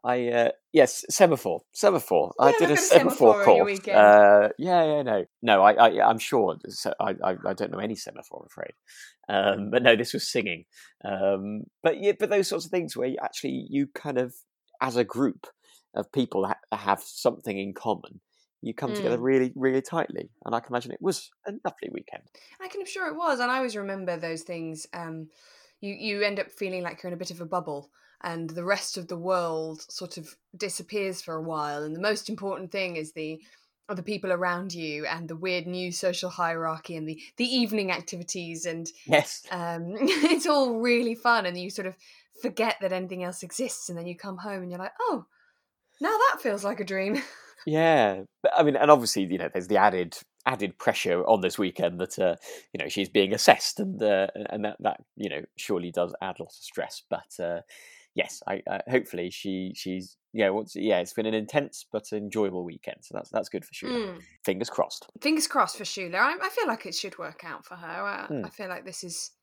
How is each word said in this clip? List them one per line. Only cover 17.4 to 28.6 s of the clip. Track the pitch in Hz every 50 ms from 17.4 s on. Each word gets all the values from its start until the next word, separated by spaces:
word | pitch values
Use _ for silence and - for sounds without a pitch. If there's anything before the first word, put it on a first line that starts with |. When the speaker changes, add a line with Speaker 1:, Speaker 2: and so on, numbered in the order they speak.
| - 117 98 98
Speaker 1:
in | 98 101 92
common, | - - 113 104 - - - - 98 _ _ _ _ _ _ _ _
you | - 110 110
come | - 143 143 208
together | 208 190 - 117 117
Speaker 2:
Mm. |
Speaker 1:
really, | 120 131 135 131 131 127 127
really | 135 131 135 131 135
tightly. | 135 - 170 165 - - - - - - _ _ -
And | - -
I | 117
can | - -
imagine | 123 120 120 127
it | - -
was | - 190 180 - - - _ _ _
a | 208 202 - _
lovely | 185 - _ - -
weekend. | - - - - - - _ _ _ - - _ - _
Speaker 2:
I | 381 370
can, | - 403
I'm | 370
sure | 370 - 392 370 311
it | 302
was. | 311 349 330 277 240
And | 247 247
I | 254
always | 262 262 247 208
remember | 208 196 196 196 196 185 180 175
those | 165 170 165 165 160
things. | 160 - 175 165 165 160 160 156 - - -
Um, | 175 170 165 160 160 160 156 _ _ _ - - _ _ _ _ _
you, | - 202 202
you | - - 214 202 202
end | 208 202 202 196
up | 190 -
feeling | - - 202 185 185 185 175
like | 170 - -
you're | - 180
in | 175
a | 170
bit | 180 -
of | 175 170
a | 170
bubble, | 160 185 180 160 156 147 143 143 _ _ _ _ _ _ _
and | - 175 170 165 165 156
the | 160 175